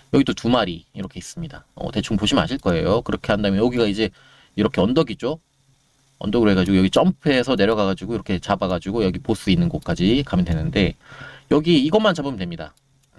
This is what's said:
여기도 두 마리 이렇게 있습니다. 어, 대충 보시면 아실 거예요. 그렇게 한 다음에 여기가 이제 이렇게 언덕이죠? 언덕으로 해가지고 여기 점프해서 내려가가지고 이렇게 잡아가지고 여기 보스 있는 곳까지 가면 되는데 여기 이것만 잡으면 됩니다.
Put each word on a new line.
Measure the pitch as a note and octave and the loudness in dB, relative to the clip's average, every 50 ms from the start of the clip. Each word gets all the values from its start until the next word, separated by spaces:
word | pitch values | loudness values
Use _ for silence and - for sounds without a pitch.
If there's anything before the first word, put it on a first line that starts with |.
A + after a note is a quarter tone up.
| _ - | _ 0
여기도 | - C#3 C3+ - - | 2 2 2 2 -2
두 | - - A#2 | -2 0 0
마리 | B2+ A#2+ G#2 F2+ E2+ E2 - _ | 2 2 0 -2 -4 -10 -14 _
이렇게 | - G#2 F#2 - - F2+ | -14 -12 -12 -10 -12 -14
있습니다. | - - - E2+ E2+ - - - - _ _ | -14 -14 -12 -12 -12 -12 -12 -16 -20 _ _
어, | - - - | -10 -10 -6
대충 | - G#2+ - - A2 | -6 -6 -4 -2 -2
보시면 | G2 G#2+ G2+ - A#2 D#2+ | -2 0 0 2 0 0
아실 | E2 C3 - | 0 -4 -4
거예요. | - G2 E2+ D#2+ E2 F2 G#2 A#2+ | -2 0 0 0 2 0 0 0
그렇게 | - - G#2 - - - | 0 -4 -6 -6 -2 -2
한 | G#2 G#2 | -2 0
다음에 | G#2 G2 G2 G2+ | 2 0 2 2
여기가 | A#2 B2 B2 B2 A2+ | 0 0 2 0 0
이제 | G#2 F#2+ G#2+ A2 - - _ _ - _ _ _ _ - | 0 0 0 -2 -4 -4 _ _ -20 _ _ _ _ -4
이렇게 | - G#2+ D3+ - - | 0 0 0 2 2
언덕이죠? | F3+ A3 C4 E3 E3 - G2+ - A#2 B2+ D#3 E3 _ _ _ _ _ _ _ _ _ _ _ _ _ _ _ - | 2 2 4 2 0 0 -4 -6 -6 -6 -6 -6 _ _ _ _ _ _ _ _ _ _ _ _ _ _ _ -8
언덕으로 | - G#2+ A2 A#2+ A2+ G#2 | -6 0 2 4 4 4
해가지고 | G2 F#2+ F#2 G2 G2 | 4 4 4 4 4
여기 | F#2 F#2 F#2 | 4 4 4
점프해서 | - B2 C#3+ F#3 - _ - D#3+ C3 B2+ A#2+ C3+ B2+ | 4 4 2 2 0 _ 0 0 2 2 2 0 0
내려가가지고 | G2 G2 G#2+ A2+ G#2+ G2+ F#2+ F#2+ - F#2 G#2 A#2 | 2 2 2 2 2 0 -2 -2 -4 -6 -6 -6
이렇게 | G2+ - - F#2+ E2+ | -6 -4 -4 -4 -4
잡아가지고 | - - G2+ F#2 G2+ F2+ F#2 E2+ - F#2 G#2 A#2 G2+ | -2 -2 -2 -2 0 -2 -2 -4 -4 -4 -2 0 0
여기 | F#2 F2 F2+ | 0 -2 -4
보스 | - - G#2+ - - G2+ | -2 -4 -4 -2 0 0
있는 | F2+ E2+ F2 E2+ | 2 2 2 0
곳까지 | - - - - E2+ E2+ F2+ G2+ A#2+ C#3+ C#3 | 0 -4 -4 -4 -4 0 2 2 2 2 0
가면 | - - F#2 F2 | 0 0 0 0
되는데 | E2 E2 D#2 D#2+ D#2+ - G#2 - - - _ _ - - - - - - - _ - | 0 0 -2 -2 -2 0 0 0 0 -2 _ _ -20 -20 -20 -20 -20 -20 -16 _ 0
여기 | C3 D3+ D#3 E3+ E3+ C#3 C3 | 0 2 4 4 4 4 4
이것만 | D#3 F3+ G#3+ G#3+ G3+ F3 | 4 2 2 2 2 0
잡으면 | D#3 C3+ C#3 B2+ G2 | 0 -4 -8 -6 -6
됩니다. | F#2 F2 E2+ D#2+ D#2 D2+ _ _ _ _ _ _ _ _ _ | -8 -8 -8 -10 -12 -16 _ _ _ _ _ _ _ _ _